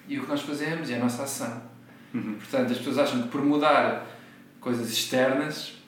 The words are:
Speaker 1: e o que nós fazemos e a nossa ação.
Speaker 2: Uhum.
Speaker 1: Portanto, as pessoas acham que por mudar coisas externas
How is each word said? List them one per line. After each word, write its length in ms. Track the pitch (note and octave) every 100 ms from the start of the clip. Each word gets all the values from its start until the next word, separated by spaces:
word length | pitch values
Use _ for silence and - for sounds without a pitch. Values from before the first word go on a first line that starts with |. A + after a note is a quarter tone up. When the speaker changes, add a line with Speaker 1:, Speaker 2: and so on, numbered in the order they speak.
| -
Speaker 1:
e 100 | C#3
o 40 |
que 40 | C3+
nós 140 | C#3+
fazemos 480 | D3+ C#3+ D#3 E3 D3
e 40 |
a 40 | A#2+
nossa 240 | B2 A#2+
ação. 400 | C3+ - A#2+ A#2+ - - - - -
Speaker 2:
Uhum. 220 | A#2 G#2+
Speaker 1:
Portanto, 380 | G#2 - C3+ B2
as 60 | A#2+
pessoas 200 | C#3 B2+
acham 240 | C3 B2+
que 60 | A#2+
por 140 | C#3+
mudar 600 | C#3+ D3 D3+ C3+ A#2 - - - - - - -
coisas 300 | B2+ A#2 A2
externas 880 | - - B2+ C3+ C#3+ D3+ - - -